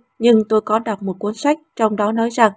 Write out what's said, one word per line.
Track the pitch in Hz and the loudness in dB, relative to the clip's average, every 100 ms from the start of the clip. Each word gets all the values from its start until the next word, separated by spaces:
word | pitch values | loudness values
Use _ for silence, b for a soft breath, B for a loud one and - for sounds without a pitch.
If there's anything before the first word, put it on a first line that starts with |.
| _ _ | _ _
nhưng | 233 220 | 2 2
tôi | 214 220 | 2 -2
có | 214 220 | 0 -4
đọc | 233 196 | -2 -6
một | 190 185 | -8 -6
cuốn | 208 | -8
sách, | 220 285 311 _ - | -4 -2 -2 _ -2
trong | 220 214 | -2 0
đó | 208 | -2
nói | 226 233 | -2 -4
rằng | 226 220 | 2 0